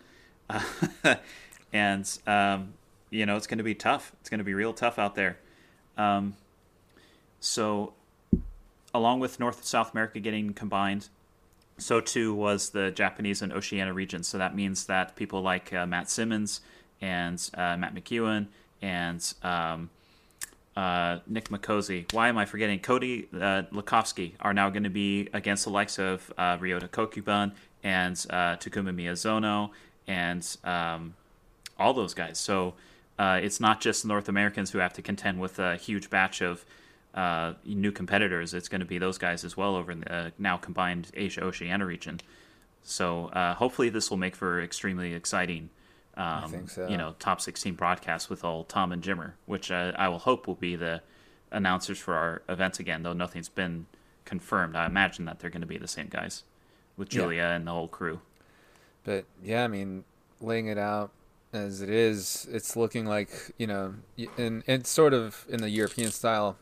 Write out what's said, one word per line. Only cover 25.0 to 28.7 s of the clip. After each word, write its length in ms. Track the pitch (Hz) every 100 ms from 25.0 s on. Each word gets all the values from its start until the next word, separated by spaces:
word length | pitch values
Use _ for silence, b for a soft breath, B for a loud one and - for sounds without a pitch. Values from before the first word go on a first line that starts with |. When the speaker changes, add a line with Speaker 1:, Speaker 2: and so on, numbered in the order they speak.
| 101 101 101
Speaker 1:
against 320 | 104 101 101
the 60 | 110
likes 280 | 101 104 -
of, 340 | 95 92 - -
uh, 200 | 90 87
Ryota 300 | 90 90 90
Kokuban 640 | - 110 107 101 104 101 B B _
and, 420 | 101 92 90 87 -
uh, 240 | 90 87 85
Takuma 380 | -